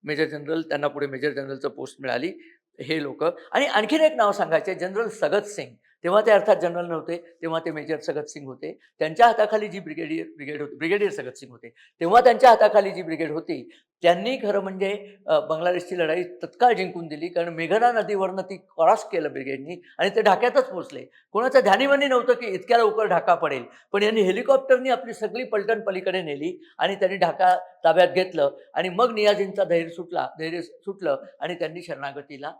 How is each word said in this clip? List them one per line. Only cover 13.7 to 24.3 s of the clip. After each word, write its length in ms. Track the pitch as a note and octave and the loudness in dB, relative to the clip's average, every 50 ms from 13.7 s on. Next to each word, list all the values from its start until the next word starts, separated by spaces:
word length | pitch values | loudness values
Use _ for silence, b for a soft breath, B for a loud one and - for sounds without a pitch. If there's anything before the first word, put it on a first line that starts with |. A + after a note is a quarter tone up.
| B B B B _ _ | B B B B _ _
त्यांनी 360 | - E3+ F3 F3+ G3 A#3 C4 | 2 2 2 4 0 -4 -4
खरं 220 | C4 - G3+ G3+ G3+ | -4 -4 -2 -2 -2
म्हणजे, 560 | F#3+ F#3+ F#3+ F#3+ G3 G3 G3+ G3+ - - - _ _ | -4 -4 -6 -4 -4 -4 -4 -6 -10 -18 -20 _ _
अ, 120 | - D#3+ D3+ | 0 0 0
बांगलादेशची 600 | - D3+ D#3+ D#3 E3+ F3 F3+ F3 F3 - F#3+ F3+ | 0 -2 -6 -2 -2 -2 -2 -2 -4 -6 -4 -4
लढाई 240 | E3 D#3 D#3+ F3+ F3+ | -2 -2 -2 -4 -4
तत्काळ 500 | F3 - - - E3 _ _ B3 B3 A3+ | -8 -10 -14 -16 -16 _ _ 4 4 4
जिंकून 340 | F3+ F#3 F3+ F#3 F3 E3+ | 2 -2 -6 -6 -10 -10
दिली, 200 | D#3 D#3 D3+ D#3+ | -10 -10 -10 -10
कारण 260 | F3+ F3 F3 E3+ E3+ E3 | -6 -4 -4 -4 -4 -4
मेघना 380 | D#3+ E3 D#3+ F#3 A3 A#3 A#3+ | -6 -2 0 2 2 2 2
नदीवरनं 500 | A#3+ A3+ F#3+ E3+ G#3 G3 F#3+ F#3 F#3 F#3+ | 2 0 -2 -2 -2 -2 -2 -4 -4 -6
ती 160 | F3+ F#3 G3 | -8 -10 -12
क्रॉस 460 | F3+ _ _ _ - D#3+ E3+ A3 G#3+ A3 | -16 _ _ _ 2 4 4 4 2 0
केलं 280 | - G#3 E3+ D3+ D3 | -6 -6 -4 -4 -4
ब्रिगेडनी 500 | C3+ C#3 C3 C3+ C3+ C3+ C3+ D3+ F3+ F3+ b b b | -8 -8 -10 -8 -10 -10 -10 -14 -16 -16 b b b
आणि 120 | b D#3+ G3 | b -2 0
ते 120 | G3 A3+ | 0 2
ढाक्यातच 440 | G#3 G#3 F#3+ - A3 B3 - - - | 4 4 4 4 2 2 2 2 0
पोचले. 400 | - F#3+ F#3+ - - C#3+ B2+ B2 - b b b b | 0 -4 -10 -10 -10 -14 -16 -16 -18 b b b b
कोणाचं 280 | _ G3+ A#3+ B3+ - C4+ G#3+ | _ -2 -2 4 4 6 6
ध्यानीमानी 440 | G3 F#3+ G#3+ C4+ C#4 C#4 C#4 C#4+ | 6 4 4 4 4 4 2 4
नव्हतं 260 | C#4 C4 B3 - B3 B3 | 2 2 2 4 2 0
की 140 | A#3+ B3 | 0 0
इतक्या 300 | A3 F#3+ F3+ - - A#3 | -6 -6 -8 0 2 4
लवकर 260 | A#3 A#3 G#3+ G#3 G#3+ G#3+ | 4 6 4 2 2 0
ढाका 320 | G3 F#3 E3 - - F3 | 2 2 2 4 2 2
पडेल, 280 | E3 E3 D3+ C#3+ C3 A#2+ - b b b b | 2 2 -2 -2 -4 -8 -12 b b b b
पण 120 | - G3+ G#3 | 0 0 2
यांनी 180 | G#3+ A3 A3+ | 2 2 2
हेलिकॉप्टरनी 680 | G3+ F3+ | 2 2